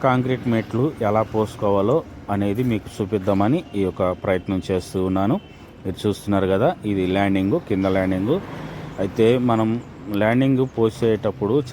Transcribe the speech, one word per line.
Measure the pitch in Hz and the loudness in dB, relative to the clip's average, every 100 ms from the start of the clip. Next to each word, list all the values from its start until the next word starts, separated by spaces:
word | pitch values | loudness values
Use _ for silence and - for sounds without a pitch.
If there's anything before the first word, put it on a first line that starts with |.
| 135 | 4
కాంక్రీట్ | 127 127 127 120 | 2 2 -2 0
మెట్లు | 113 107 113 147 - 107 | 0 0 0 0 0 0
ఎలా | 107 110 | 2 0
పోసుకోవాలో | 110 104 - 104 101 101 156 - - - | 0 -2 0 0 2 4 2 -2 -12 -4
అనేది | 101 101 101 127 | -2 0 0 0
మీకు | 107 - - | -2 -4 -6
చూపిద్దామని | 98 104 95 98 101 165 - 104 | -2 -2 0 2 2 0 -2 -2
ఈ | |
యొక్క | 95 82 92 90 | -2 0 -2 -2
ప్రయత్నం | 101 92 92 95 - | 0 -2 0 -4 -2
చేస్తూ | 92 - 98 92 | -2 -2 -2 0
ఉన్నాను. | 95 101 190 - - - - 95 | 0 2 0 -4 -20 -20 -12 -10
మీరు | 90 107 | -4 -2
చూస్తున్నారు | 95 - 98 92 | -2 0 0 2
కదా, | 95 143 180 107 | 2 2 0 -2
ఇది | 98 92 | 0 2
ల్యాండింగ్, | 95 98 98 95 123 - | 2 2 2 2 0 0
కింద | 95 95 | 0 2
ల్యాండింగ్. | 95 95 92 104 180 - - - - - - | 2 2 0 0 -2 -4 -12 -12 -12 -10 -6
అయితే | 95 101 113 127 | -4 2 4 4
మనం | 123 110 110 120 - - 95 104 | 4 2 2 0 -6 -14 -6 0
ల్యాండింగ్ | 107 120 135 131 131 - | 2 4 4 2 0 2
పోసేటప్పుడు | 113 - 113 107 104 - 101 135 - | 0 2 0 2 0 -2 0 0 2